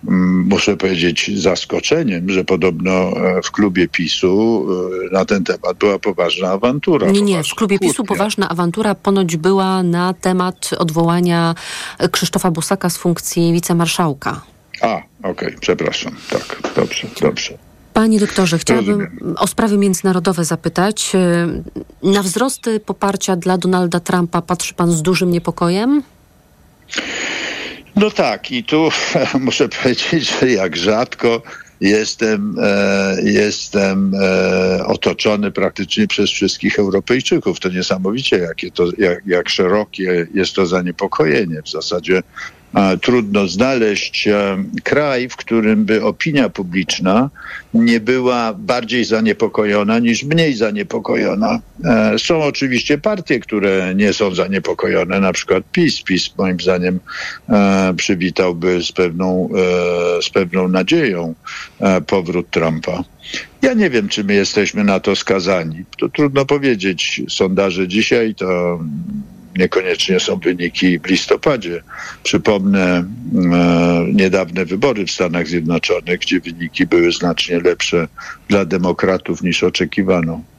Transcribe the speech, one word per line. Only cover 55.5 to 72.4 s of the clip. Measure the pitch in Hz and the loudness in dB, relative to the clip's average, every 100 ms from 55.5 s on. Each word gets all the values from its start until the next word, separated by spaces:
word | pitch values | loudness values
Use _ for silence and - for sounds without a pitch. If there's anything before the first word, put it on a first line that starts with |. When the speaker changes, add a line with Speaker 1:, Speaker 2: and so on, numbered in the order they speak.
| 92 - | 0 0
Speaker 1:
pis. | - 165 - | 0 0 0
pis | - 92 - - | -4 -4 -4 -4
moim | 98 90 | -2 -2
zdaniem, | 85 92 90 90 - - - - - | 0 0 0 -2 -6 -12 -10 -12 0
e, | 110 101 98 95 87 | 2 4 4 2 0
przywitałby | - 95 90 80 92 85 90 90 | -2 0 -2 0 0 0 0 0
z | 82 | -2
pewną, | - 90 82 92 92 85 92 90 90 87 87 87 87 | 0 0 0 -2 0 0 0 2 2 0 0 0 0
e, | |
z | - | 0
pewną | 104 92 92 92 | 0 0 0 0
nadzieją, | 92 92 170 139 90 85 82 - - - _ | 0 2 2 2 0 -4 -8 -14 -16 -16 _
e, | 98 92 | 2 2
powrót | 78 98 85 90 87 | 2 -2 0 -2 -2
Trumpa. | - 82 78 85 87 90 _ - - - - | 0 0 -2 -4 -6 -8 _ -14 -14 -14 -2
Ja | 262 | 0
nie | 240 196 | 2 2
wiem, | 120 101 | 2 0
czy | - | -2
my | 101 | 0
jesteśmy | 101 98 - 98 - | 2 2 0 0 2
na | 101 95 | 2 2
to | - 98 | 2 -2
skazani. | - 95 87 95 82 78 95 - | 0 0 2 0 -2 -8 -14 -6
To | 120 | -6
trudno | - 147 139 135 | 0 0 2 2
powiedzieć. | 147 139 113 95 87 - - - | 2 2 0 -2 -2 -4 -6 -6
Sondaże | - 98 92 98 87 92 | -2 0 2 0 0 -2
dzisiaj | 98 110 123 113 110 | 0 0 2 0 -2
to | 92 90 87 87 82 71 85 - - - - 92 | -2 0 0 -2 -6 -8 -8 -10 -12 -18 -12 -2
niekoniecznie | 92 - 92 85 - 92 | 0 0 0 -2 0 0
są | 87 95 | 0 -2
wyniki | 87 90 87 - 92 85 | 0 0 -2 0 2 2
w | - | 0
listopadzie. | 92 - - - 135 90 85 - - - - | -2 2 0 2 0 -2 -8 -10 -18 -16 -10
Przypomnę, | - - | -2 0